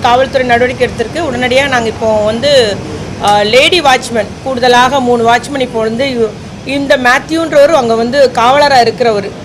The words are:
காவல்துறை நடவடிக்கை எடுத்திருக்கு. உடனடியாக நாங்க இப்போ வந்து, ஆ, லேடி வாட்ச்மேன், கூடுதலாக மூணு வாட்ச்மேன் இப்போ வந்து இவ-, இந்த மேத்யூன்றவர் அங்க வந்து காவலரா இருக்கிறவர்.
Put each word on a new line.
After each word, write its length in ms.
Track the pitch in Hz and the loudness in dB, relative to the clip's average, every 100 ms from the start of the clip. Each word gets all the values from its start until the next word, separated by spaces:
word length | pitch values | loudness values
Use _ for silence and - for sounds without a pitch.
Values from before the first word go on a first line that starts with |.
காவல்துறை 440 | 240 247 262 269 247 | 0 2 0 -2 0
நடவடிக்கை 420 | 233 247 262 240 | 0 0 -2 -4
எடுத்திருக்கு. 320 | - 214 320 | -4 -6 -4
உடனடியாக 480 | 320 240 247 262 277 | -6 -4 0 0 0
நாங்க 200 | 247 226 | -2 -2
இப்போ 380 | 220 226 214 214 | -4 -2 0 0
வந்து, 520 | 226 285 277 214 190 - - - - | -2 0 2 2 -2 -8 -10 -10 -4
ஆ, 180 | 202 208 | 0 2
லேடி 400 | 208 247 320 359 | 2 4 4 2
வாட்ச்மேன், 460 | 285 254 - 233 202 - | 2 0 0 -4 -4 -6
கூடுதலாக 560 | 262 254 247 240 254 277 | -6 0 2 4 4 2
மூணு 240 | 247 240 | 0 0
வாட்ச்மேன் 380 | 226 240 254 277 | 2 0 -2 -6
இப்போ 180 | 254 226 | -4 -2
வந்து 300 | 220 233 277 | -4 -2 -4
இவ-, 220 | 240 214 208 - - - | -2 -4 -4 -14 -14 -6
இந்த 320 | 277 277 277 | -4 0 0
மேத்யூன்றவர் 760 | 247 269 285 320 320 302 294 | 2 0 0 -4 0 4 4
அங்க 220 | 311 233 226 | 4 2 0
வந்து 360 | 240 285 254 | 0 2 2
காவலரா 460 | - 233 285 294 262 | 2 2 4 4 4
இருக்கிறவர். 500 | 226 - 233 208 196 - | 2 2 0 0 -4 -10